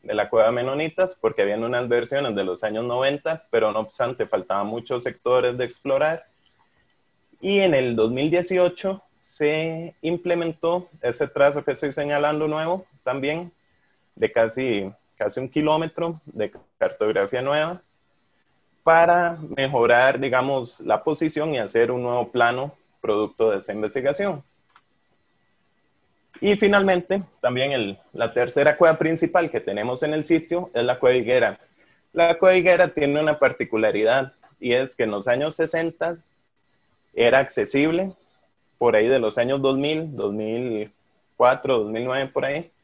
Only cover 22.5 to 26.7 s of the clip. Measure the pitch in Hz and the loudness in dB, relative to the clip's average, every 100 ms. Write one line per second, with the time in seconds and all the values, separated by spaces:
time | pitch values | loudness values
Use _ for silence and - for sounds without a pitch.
22.5 | 123 143 - _ _ 113 104 104 _ 113 | 2 -6 -12 _ _ -2 -2 -2 _ 0
23.5 | 98 95 104 107 135 131 143 202 151 - | 0 -4 -6 -6 -2 -4 -2 -4 -6 -12
24.5 | _ _ _ _ _ _ _ _ _ _ | _ _ _ _ _ _ _ _ _ _
25.5 | _ _ _ _ _ _ _ _ - 202 | _ _ _ _ _ _ _ _ -4 0
26.5 | 202 208 | 2 4